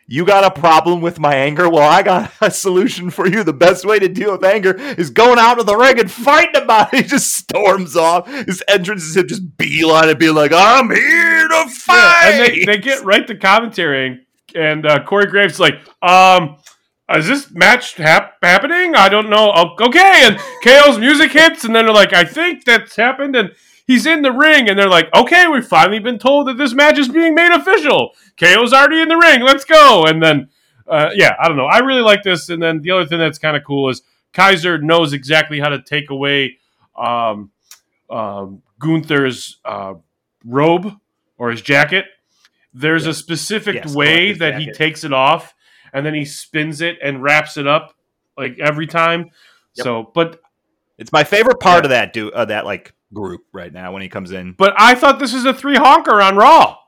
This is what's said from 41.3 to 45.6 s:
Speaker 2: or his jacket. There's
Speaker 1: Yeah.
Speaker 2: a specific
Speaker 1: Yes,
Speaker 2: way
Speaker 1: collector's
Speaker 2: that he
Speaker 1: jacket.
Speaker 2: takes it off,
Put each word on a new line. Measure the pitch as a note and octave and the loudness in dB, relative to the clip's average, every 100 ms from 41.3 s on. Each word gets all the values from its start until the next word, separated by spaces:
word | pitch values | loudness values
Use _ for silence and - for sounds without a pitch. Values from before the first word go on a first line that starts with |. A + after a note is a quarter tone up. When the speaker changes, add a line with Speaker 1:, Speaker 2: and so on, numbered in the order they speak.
| _ | _
Speaker 2:
or | A#2+ | -10
his | A#2 | -8
jacket. | G#2+ C#3+ D3 F#3 F#3+ _ _ _ _ _ _ | -2 0 0 -2 -6 _ _ _ _ _ _
There's | B2+ D3+ E3 | -8 -2 -2
Speaker 1:
Yeah. | D#3 | -4
Speaker 2:
a | |
specific | D3+ - E3 - G#3+ G#3+ C3 | -8 -10 -10 -8 -8 -8 -10
Speaker 1:
Yes, | E3 | -8
Speaker 2:
way | C#3+ D3 E3 F#3+ | -2 0 0 -2
Speaker 1:
collector's | G3 | -4
Speaker 2:
that | D#3+ - | -6 -6
he | D3+ | -12
Speaker 1:
jacket. | G#2+ | -6
Speaker 2:
takes | D#3 D3+ | -6 -6
it | D#3 | -6
off, | C3+ C3+ E3 - _ | -2 0 -2 -6 _